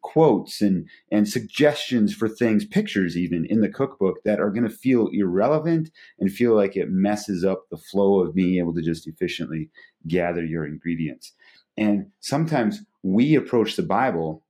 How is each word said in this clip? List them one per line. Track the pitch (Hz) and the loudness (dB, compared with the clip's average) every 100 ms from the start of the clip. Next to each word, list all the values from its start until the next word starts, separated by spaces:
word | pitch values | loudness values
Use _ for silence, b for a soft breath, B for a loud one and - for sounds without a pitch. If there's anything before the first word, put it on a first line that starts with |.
quotes | - 151 160 101 - - | -2 2 4 4 -2 -2
and, | 104 92 82 B B | 0 0 -4 B B
and | 107 104 | -2 0
suggestions | 123 110 - 147 147 - 123 104 | -2 -6 2 2 2 -2 0 0
for | 101 110 | 0 -6
things, | - 120 107 | 0 0 0
pictures | 98 196 214 104 92 85 | 0 -2 -2 -2 -2 -2
even, | 87 85 | -2 -2
in | 80 110 | 0 0
the | 104 | 0
cookbook | - 135 - 95 - | 0 -6 0 -2 -2
that | - 104 | -2 0
are | 104 | 0
gonna | 101 117 | 0 -4
feel | - 135 123 107 | -2 0 2 2
irrelevant | 101 98 90 113 156 156 165 156 B B B | 0 0 2 2 2 2 0 -2 B B B
and | - | -4
feel | - 120 110 | 0 2 4
like | 101 98 | 2 0
it | 78 | -2
messes | 92 101 107 - 92 | 0 0 0 -4 -2
up | 95 95 _ | 0 -2 _
the | 82 | -16
flow | - 98 98 98 | -6 0 4 4
of | 87 | 2
being | 82 90 92 | 2 2 2
able | 85 | 0
to | 85 | -2
just | 82 82 - | -2 -4 -8
efficiently | 80 87 - 82 80 78 b b b 80 | -6 -6 -4 -8 -8 -10 b b b -4
gather | 87 87 87 | -2 -2 -4
your | 85 82 | -4 -6
ingredients. | 76 76 85 85 78 65 - _ b b b - | -6 -8 -6 -4 -6 -8 -20 _ b b b -4
And | 107 104 98 _ | 0 0 -4 _
sometimes | - - 160 151 110 104 - _ | -4 -2 0 0 0 -2 -12 _
we | 95 98 135 | 0 2 4
approach | 151 - 123 107 - | 4 2 0 0 -2
the | |
Bible | 85 98 131 87 80 80 _ | -2 0 0 -2 -4 -8 _